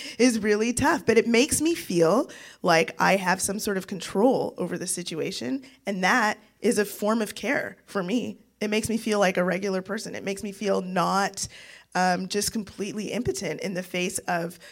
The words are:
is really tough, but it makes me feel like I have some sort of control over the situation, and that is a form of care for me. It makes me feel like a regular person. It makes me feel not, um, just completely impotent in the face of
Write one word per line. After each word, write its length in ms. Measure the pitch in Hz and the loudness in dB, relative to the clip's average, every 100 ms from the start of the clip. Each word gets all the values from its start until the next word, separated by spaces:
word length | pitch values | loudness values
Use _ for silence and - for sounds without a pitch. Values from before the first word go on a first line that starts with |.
| 285 - | -8 2
is 200 | 254 226 | 2 4
really 340 | 208 208 233 | 2 2 2
tough, 320 | 233 285 302 | 0 0 0
but 140 | - 226 | 4 4
it 80 | 233 | 6
makes 340 | 233 285 - | 4 4 2
me 140 | 311 | 0
feel 560 | 339 - 190 160 214 - - - - | 0 0 4 6 6 2 -6 -20 -4
like 320 | 180 165 165 - | 4 4 4 2
I 160 | 175 196 | 2 4
have 240 | 185 190 | 2 0
some 180 | - 202 | 0 -4
sort 180 | 214 190 | -4 -4
of 100 | - | -4
control 680 | 190 - - 247 196 - - | -10 -4 2 4 4 0 -4
over 220 | 180 175 | -6 -4
the 80 | - | -6
situation, 760 | - 180 156 139 - 233 269 - - - | -6 -6 -6 -6 -4 -6 -6 -8 -14 -8
and 180 | 196 | 0
that 340 | 185 240 214 208 _ _ | 2 2 2 -2 _ _
is 180 | 214 208 | 0 2
a 60 | |
form 360 | 202 - 208 226 | 0 -2 0 0
of 140 | 208 | -2
care 420 | - 208 285 - 190 | -4 -2 -2 -4 -10
for 180 | - 202 | -8 -6
me. 360 | 175 240 - - _ - | -2 -2 -4 -10 _ -8
It 100 | 214 | -2
makes 200 | 220 220 | -2 0
me 80 | 226 | -2
feel 220 | 226 208 | 0 2
like 180 | 185 185 | 4 2
a 80 | |
regular 380 | 180 180 202 185 | 0 0 -2 -4
person. 320 | 185 214 - | -4 -8 -8
It 100 | - | -8
makes 180 | 190 196 | -6 -6
me 80 | 208 | -8
feel 300 | 196 202 190 | -6 -2 0
not, 640 | 185 185 175 190 196 - - - - - _ | 0 0 0 2 0 -4 -10 -12 -20 -20 _
um, 320 | 180 185 180 185 | 0 2 0 -2
just 260 | 208 196 | -4 -4
completely 600 | 226 196 - 202 214 190 | -4 -8 -8 -8 -6 -6
impotent 480 | 208 247 381 175 156 | -4 -4 -4 -4 -4
in 140 | - | -6
the 80 | 180 | -6
face 340 | 180 180 180 180 | -6 -4 -4 -4
of 380 | - 175 170 - - | -4 -2 -4 -8 -20